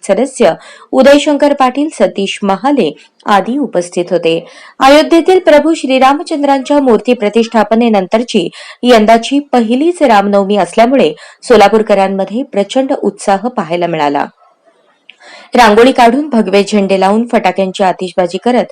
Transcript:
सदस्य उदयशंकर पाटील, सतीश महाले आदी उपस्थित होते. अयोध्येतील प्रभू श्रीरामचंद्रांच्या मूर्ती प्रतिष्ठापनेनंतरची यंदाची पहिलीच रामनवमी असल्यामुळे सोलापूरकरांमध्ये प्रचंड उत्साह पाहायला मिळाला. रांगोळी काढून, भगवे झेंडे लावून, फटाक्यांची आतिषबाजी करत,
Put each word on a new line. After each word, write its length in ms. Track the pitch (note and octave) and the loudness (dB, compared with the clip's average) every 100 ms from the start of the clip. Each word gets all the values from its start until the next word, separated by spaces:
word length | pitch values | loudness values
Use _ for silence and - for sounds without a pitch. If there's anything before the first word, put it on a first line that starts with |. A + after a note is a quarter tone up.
सदस्य 500 | - G3 C#4 - F#3+ D#3+ - - - | -4 -2 -2 0 -2 -2 -12 -20 -4
उदयशंकर 600 | C4 C4 C#4+ D4 C#4+ D4 | 2 4 4 2 0 0
पाटील, 340 | C#4+ C4 B3+ D4+ | 0 -2 -2 -6
सतीश 460 | - F#3+ - G3 - | -2 -4 -2 -8 -6
महाले 480 | G3+ F#3+ B3+ C#4 D#3+ - _ _ - | -4 -2 -2 0 -2 -6 _ _ -2
आदी 320 | G3+ F#3+ C#4 | -2 -2 -6
उपस्थित 480 | C4+ F3+ F3 - F3 | -4 -6 -6 -8 -4
होते. 340 | F3 E3 E3 - - - - | -2 -2 -4 -8 -20 -20 0
अयोध्येतील 600 | C4 D4 D#4 E4 D#4+ F#4 | 4 4 4 2 2 2
प्रभू 340 | F4+ D4 D4 | 4 2 2
श्रीरामचंद्रांच्या 1040 | E4 B3+ C4 C4 C#4+ E4 D#4 C#4 C#4 C4 D4 | -4 -2 2 2 0 -4 -4 -2 -2 0 0
मूर्ती 340 | C4 G#3 B3 | 2 0 0
प्रतिष्ठापनेनंतरची 1400 | A#3+ G#3 A#3 A3+ A3+ G3+ A3 A#3+ G#3 F#3 A3+ B3 G#3+ E3 - - - | -2 0 -2 0 0 0 2 2 0 0 -4 -2 -4 -4 -10 -20 -6
यंदाची 560 | B3 A#3 G#3+ A3+ A3+ C#4+ | 2 4 4 2 2 -4
पहिलीच 600 | C#4+ B3 A3 B3+ E4 F4 | -2 -2 0 0 -2 0
रामनवमी 540 | C#4+ G#3 G3+ G3+ G3 G3+ | 2 2 2 0 0 -2
असल्यामुळे 580 | F3 - A#3+ C4+ D#3 D#3+ - _ | 0 0 2 2 0 -2 -18 _
सोलापूरकरांमध्ये 1000 | - G#3+ G3+ A3 G#3+ G3+ F#3+ G3 F#3+ G#3+ | 0 2 4 2 0 0 0 -4 -6 -8
प्रचंड 500 | C#4+ G3+ G3 C4 C4+ C#4+ | -6 -6 -4 -4 -4 -4
उत्साह 440 | G3+ - - F#3+ A#3 | -6 -4 -2 -2 -2
पाहायला 400 | B3 D#3+ F3 E3+ | -6 -6 -4 -4
मिळाला. 380 | D#3+ D3 C#3+ C#3+ _ _ _ _ _ _ _ _ _ - - - B3 | -2 -2 -2 -6 _ _ _ _ _ _ _ _ _ -20 -20 -4 2
रांगोळी 360 | A3+ G#3 B3+ | 4 6 4
काढून, 380 | B3+ A#3 C4 D4+ | 4 2 2 -2
भगवे 340 | A#3 F#3 G3 | -2 0 0
झेंडे 360 | G3 G#3 G3 F#3+ | 0 -2 0 0
लावून, 280 | F#3+ G#3+ A#3+ | 0 0 -2
फटाक्यांची 560 | A3+ F3+ F3+ F#3+ F3+ | -2 -2 -2 -6 -2
आतिषबाजी 540 | F#3+ F3 F#3 - F3 F#3 | -4 -2 -6 -4 -4 -4
करत, 280 | A#3+ B3 - | -2 -2 -4